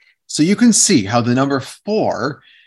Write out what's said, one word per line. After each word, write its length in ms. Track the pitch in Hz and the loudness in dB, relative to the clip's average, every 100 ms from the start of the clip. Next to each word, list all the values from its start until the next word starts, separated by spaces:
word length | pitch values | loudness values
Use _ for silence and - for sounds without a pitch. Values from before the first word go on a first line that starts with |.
| _ _ - | _ _ -10
So 160 | - | -2
you 120 | 185 202 | 0 2
can 180 | 240 | 4
see 320 | - - 156 95 | 4 4 2 2
how 160 | 123 | 0
the 120 | 120 | 0
number 260 | 123 139 139 | 0 0 -4
four 840 | - - - 214 113 87 131 139 _ _ | -6 -14 -6 -4 -2 -4 -6 -10 _ _